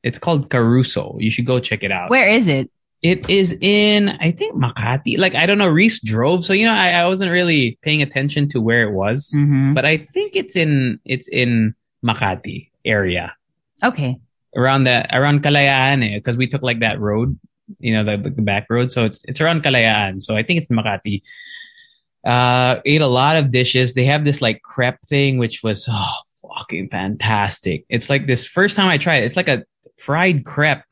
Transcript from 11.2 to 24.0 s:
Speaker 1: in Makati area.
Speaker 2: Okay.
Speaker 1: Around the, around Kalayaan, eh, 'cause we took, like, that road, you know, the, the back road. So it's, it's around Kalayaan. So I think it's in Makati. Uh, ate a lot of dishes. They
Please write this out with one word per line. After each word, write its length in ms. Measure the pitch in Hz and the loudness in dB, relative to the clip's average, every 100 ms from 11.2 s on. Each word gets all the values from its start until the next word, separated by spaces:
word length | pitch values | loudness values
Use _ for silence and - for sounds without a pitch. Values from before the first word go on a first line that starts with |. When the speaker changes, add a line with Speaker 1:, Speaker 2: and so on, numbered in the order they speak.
| - | -4
Speaker 1:
in 460 | 123 123 117 110 - _ _ | -2 0 2 0 -2 _ _
Makati 680 | 120 107 101 92 - - - _ | -6 -2 -4 -4 -8 -14 -16 _
area. 500 | - 107 92 87 85 - _ _ _ _ | -2 0 0 -4 -6 -16 _ _ _ _
Speaker 2:
Okay. 360 | 247 247 131 127 _ _ _ | -4 -2 -6 -6 _ _ _
Speaker 1:
Around 300 | - 131 135 | 0 2 4
the, 220 | 127 120 - 127 | 4 2 0 0
around 260 | 143 147 | 2 2
Kalayaan, 600 | 147 143 139 135 131 139 | 2 2 4 2 2 2
eh, 160 | 110 104 | 0 -4
'cause 160 | 123 120 | -4 -2
we 100 | 127 | -2
took, 160 | 139 | -2
like, 180 | 127 113 | -4 -2
that 200 | 113 101 | -2 -2
road, 380 | 104 104 127 127 _ _ - 202 | -2 -2 -2 -4 _ _ -20 -8
you 120 | 120 | -2
know, 120 | 110 | 0
the, 260 | 104 101 - | 0 -2 -4
the 120 | 139 | -4
back 240 | 101 101 - | -2 -2 -2
road. 220 | 120 123 | -2 0
So 140 | 123 113 | 0 -2
it's, 180 | - - | -4 -12
it's 140 | 131 | -2
around 240 | 160 170 | 0 2
Kalayaan. 580 | 147 127 113 107 101 92 | 2 2 2 2 -2 -6
So 140 | - 110 | -4 -4
I 80 | |
think 160 | 113 170 | 0 -2
it's 100 | 160 | 0
in 60 | 117 | -2
Makati. 460 | 107 98 107 101 _ - - - - _ _ _ _ _ | -2 -4 -4 -6 _ -20 -20 -20 -20 _ _ _ _ _
Uh, 560 | - 123 123 123 127 127 | 0 2 2 2 2 0
ate 160 | - 151 | 2 2
a 80 | 143 | 2
lot 280 | 123 139 160 | 2 4 2
of 140 | 143 | 2
dishes. 440 | 127 123 127 123 | 2 2 0 0
They 100 | 127 | 2